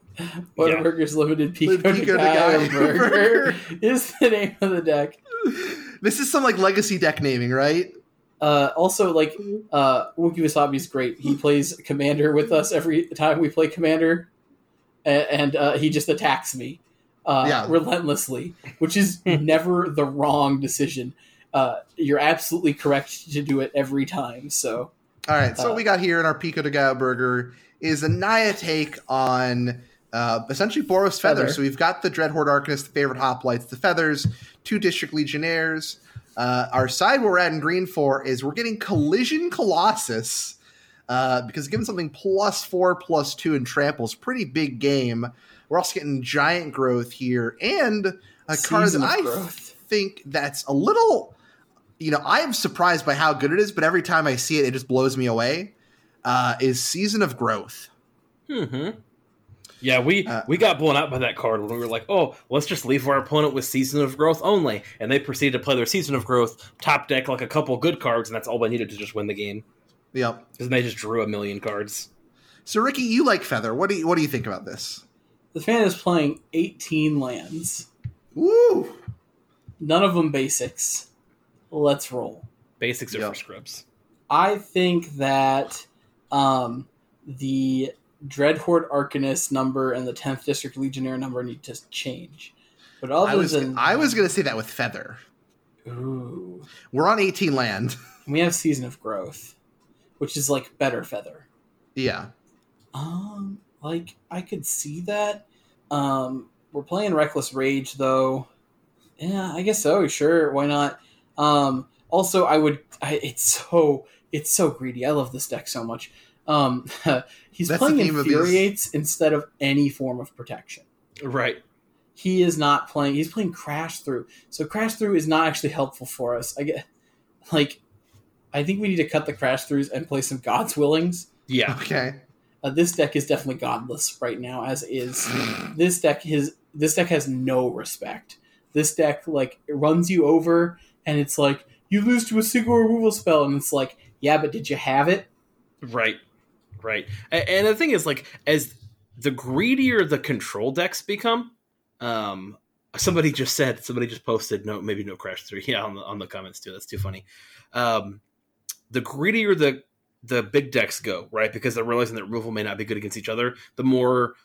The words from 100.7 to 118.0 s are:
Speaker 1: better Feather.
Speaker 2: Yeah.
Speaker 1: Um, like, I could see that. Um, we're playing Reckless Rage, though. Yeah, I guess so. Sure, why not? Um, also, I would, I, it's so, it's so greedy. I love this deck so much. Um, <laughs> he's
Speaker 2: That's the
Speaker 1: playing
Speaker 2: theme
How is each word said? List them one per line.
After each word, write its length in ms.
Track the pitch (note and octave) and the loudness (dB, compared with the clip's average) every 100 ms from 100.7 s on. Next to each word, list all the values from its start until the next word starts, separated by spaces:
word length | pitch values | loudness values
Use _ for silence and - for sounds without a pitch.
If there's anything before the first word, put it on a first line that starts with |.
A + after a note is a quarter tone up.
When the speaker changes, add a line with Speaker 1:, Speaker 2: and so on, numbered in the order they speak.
| - | -4
Speaker 1:
better 260 | C3+ A#2 | -2 -2
Feather. 440 | F2+ G#2 - - _ _ _ _ _ | -8 -12 -12 -20 _ _ _ _ _
Speaker 2:
Yeah. 320 | - B2 F2+ A2+ _ _ _ _ _ _ | -4 -4 -4 -10 _ _ _ _ _ _
Speaker 1:
Um, 640 | C3+ D#3 F3 G3+ G#3 G3 G3 _ _ | -10 -8 -8 -10 -10 -12 -12 _ _
like, 340 | D3 E3+ F3 - - | -8 -8 -8 -20 -14
I 100 | F3+ | -12
could 240 | F3+ F#3+ C#3 | -10 -10 -8
see 340 | - D3 D3+ | -8 -8 -10
that. 440 | F3 G#3 G#3 G#3 _ _ _ _ - | -6 -2 -2 -4 _ _ _ _ -6
Um, 580 | D3 C#3 C3+ B2+ C3 - _ _ | -2 0 0 -2 -6 -12 _ _
we're 100 | D3 | -10
playing 320 | C#3 F3+ G#3 | -6 -4 0
Reckless 400 | D#3+ D3 D3 C3+ | 2 2 0 -4
Rage, 400 | C3 C3+ C#3 C3 | -2 0 0 -4
though. 540 | C3+ C3 C3 C3 C3+ C3 _ _ _ _ _ _ - | -2 0 2 2 -2 -6 _ _ _ _ _ _ -10
Yeah, 340 | E3 G3 F#3 | -4 -4 -4
I 80 | D#3+ | -4
guess 200 | F#3+ G#3 | 0 0
so. 240 | - G#3 D#3 | 2 2 2
Sure, 440 | - D3 E3+ D3 | 0 2 4 4
why 140 | C#3 C#3+ | 0 0
not? 340 | D3 C#3+ - _ _ _ - | 2 0 -4 _ _ _ 0
Um, 520 | D3 D3 C#3 C3 - _ - | 4 4 4 0 -6 _ -2
also, 340 | F3 F#3 F#3+ | 0 2 2
I 140 | B2+ D#3 | 4 4
would, 220 | D3+ C#3+ _ - | 4 0 _ -12
I, 180 | C#3 D3+ | -6 -4
it's 200 | C#3+ - | -6 -4
so, 640 | - - - E3+ D3+ C#3 - _ _ | -2 -2 0 4 4 2 -4 _ _
it's 200 | D3 - | -6 -2
so 180 | - E3 | 2 2
greedy. 340 | C3 C3 A#2+ B2+ | 0 -10 -4 -2
I 40 | |
love 200 | D3 B2 | 0 -2
this 160 | B2+ - | -6 -8
deck 200 | A2 - | -8 -8
so 160 | B2+ | -8
much. 280 | A#2 A#2 - _ _ _ - | -8 -10 -12 _ _ _ -2
Um, 400 | D3+ C3+ B2 - - | 2 2 0 -6 -6
<laughs> 200 | E3 B2+ - - _ | 0 0 -2 -20 _
he's 180 | - F3 | -6 -2
Speaker 2:
That's 120 | E3 | 2
the 60 | C#4 | 4
Speaker 1:
playing 100 | |
Speaker 2:
theme 180 | D4 | 4